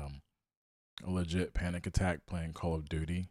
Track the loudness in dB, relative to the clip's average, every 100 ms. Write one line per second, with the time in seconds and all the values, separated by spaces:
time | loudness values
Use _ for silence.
0 | -4 -8 -14 _ _ _ _ _ _ -10
1 | 0 2 2 2 2 2 0 0 0 2
2 | 2 2 -2 -4 -4 -2 0 0 0 -2
3 | 0 -2 -4